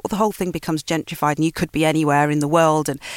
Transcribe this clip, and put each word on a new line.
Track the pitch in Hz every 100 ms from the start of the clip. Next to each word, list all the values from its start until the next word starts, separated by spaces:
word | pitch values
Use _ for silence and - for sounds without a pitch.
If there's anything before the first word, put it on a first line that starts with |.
| -
the | 196
whole | 220
thing | - 180
becomes | 165 - 156
gentrified | - 165 - 165 147 147
and | 160
you |
could | - 165
be | - 156
anywhere | 156 151 143 147
in | 147
the | 143
world, | 165 160 156 147
and, | 139 -